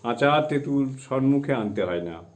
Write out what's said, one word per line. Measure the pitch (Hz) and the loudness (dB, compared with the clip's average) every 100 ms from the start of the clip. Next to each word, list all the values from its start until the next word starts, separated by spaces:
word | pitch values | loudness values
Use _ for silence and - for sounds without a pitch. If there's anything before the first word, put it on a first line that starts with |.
আচার | 120 117 139 151 151 | -4 2 4 4 2
তেঁতুল | 143 143 139 135 131 | -2 0 0 0 -4
সম্মুখে | - 135 135 139 143 | -4 0 4 2 0
আনতে | 127 104 101 | -2 -2 -2
হয় | 90 87 | -2 -2
না। | 85 82 87 | -6 -10 -16